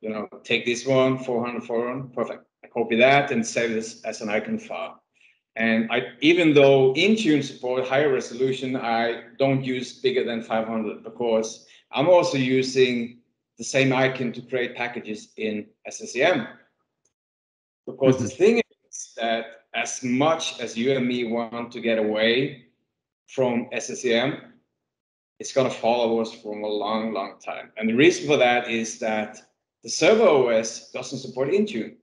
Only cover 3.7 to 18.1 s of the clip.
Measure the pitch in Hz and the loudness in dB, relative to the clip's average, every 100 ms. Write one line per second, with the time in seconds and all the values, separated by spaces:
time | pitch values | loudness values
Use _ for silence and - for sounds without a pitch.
3.7 | 110 113 - 113 110 107 107 104 110 - | -2 -6 -10 -10 -8 -2 -4 -2 -8 -8
4.7 | 87 85 - _ _ _ _ _ - 113 | -10 -10 -14 _ _ _ _ _ -4 0
5.7 | 113 110 120 - - 147 175 160 143 139 | 0 0 -2 -4 0 4 6 6 8 8
6.7 | 139 135 131 190 220 165 151 123 - 123 | 8 6 4 2 4 4 2 0 -8 -4
7.7 | 127 127 135 151 127 110 120 131 131 131 | -2 0 2 2 0 -2 -2 -2 -2 -4
8.7 | 127 120 113 117 120 - - 135 135 131 | -4 -2 0 0 -4 -10 -2 2 2 0
9.7 | 127 123 - 127 127 113 117 113 113 110 | -4 -6 -2 0 0 -2 -4 -2 -4 -2
10.7 | 113 107 - - - 120 110 110 - _ | -4 -4 -8 -14 -6 0 0 0 -8 _
11.7 | - _ 117 156 180 165 139 127 131 131 | -20 _ -2 6 6 6 0 2 2 2
12.7 | 131 127 120 117 - _ _ _ _ 120 | 4 4 2 -6 -12 _ _ _ _ -4
13.7 | 135 135 131 135 135 120 113 - 127 120 | 0 2 2 0 0 -6 -6 -6 -4 -4
14.7 | - 120 120 107 107 - - 110 107 104 | -4 -8 -8 -10 -12 -12 -8 -4 -4 -8
15.7 | _ - - 110 120 151 170 - - _ | _ -16 -14 -10 0 2 2 -4 -14 _
16.7 | _ _ _ _ _ _ _ _ _ _ | _ _ _ _ _ _ _ _ _ _
17.7 | _ - 123 131 | _ -18 0 2